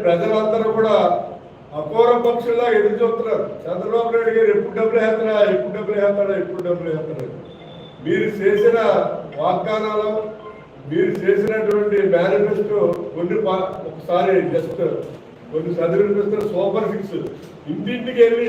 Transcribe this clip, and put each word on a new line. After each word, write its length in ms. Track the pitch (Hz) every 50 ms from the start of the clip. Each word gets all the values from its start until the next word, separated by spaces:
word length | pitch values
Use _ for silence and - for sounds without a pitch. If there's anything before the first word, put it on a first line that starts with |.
| 214
ప్రజలందరూ 640 | 170 170 170 - - 214 214 214 214 220 226 214 220 208 220
కూడా 180 | 220 214 202 196 - - - - - - - - - - - - - - 143 151
అఘోర 320 | 156 - 214 226 233 233 240 - 233 240
పక్షుల్లా 400 | 233 240 - 240 226 233 240 233 214 208
ఎదురు 200 | 202 208 - -
చూస్తున్నారు. 420 | 156 - - - - - - 147 143 - - - -
చంద్రబాబు 460 | 165 185 185 196 220 233 233 233 233 233
నాయుడు 180 | 226 226 226 220 226
గారు 120 | 220 202 202
ఎప్పుడు 200 | - - - - 220
డబ్బులు 200 | 220 220 233 226 220
వేస్తాడా, 340 | 220 220 226 226 220 214 208 202 202 190
ఎప్పుడు 200 | - - - - -
డబ్బులు 220 | 185 190 208 202 202
వేస్తాడా, 320 | 202 202 202 202 196 190 180 175
ఎప్పుడు 200 | 170 - 180 175 175
డబ్బులు 200 | 175 165 165 165 156
వేస్తాడా. 340 | 151 - - 139 131 - - - - - - - - - - - - - - - - 127
మీరు 240 | 156 180 202 220 220 202 196
చేసిన 380 | 190 196 208 - - 233 226 226 214 202 190 - - - - - - - - 190
వాగ్దానాలు, 680 | 185 180 180 196 202 214 214 220 214 214 208 208 214 214 214 214 214 - - - - - - - - - - - 135 139
మీరు 200 | 156 180 190 - - - -
చేసినటువంటి 760 | 196 - 196 214 226 220 220 214 208 208 208 208 208 202 196 196 175 170
మేనిఫెస్టో 680 | 170 180 196 214 208 208 208 202 208 202 - 208 196 175 170 170 - - - -
కొన్ని 220 | 165 175 185 196 220 208
పా-, 260 | 220 190 185 185 - - - - 156
ఒకసారి 460 | 156 - - 175 175 185 196 190 190 175 - - -
just 280 | 160 - - - - 170 - - - - - - - - - - - - -
కొన్ని 200 | 156 160 170 170 170
చదివినిపిస్తే 640 | 170 170 170 185 202 208 202 202 202 202 208 214 208 - -
సూపర్ 360 | 180 180 196 - 202 220 214 -
సిక్స్, 280 | - 190 - - 170 143 135 - - - - - - - - 143
ఇంటింటికి 480 | 170 - 202 233 247 240 240 254 - 240 233
వెళ్ళి 220 | 226 233 233 240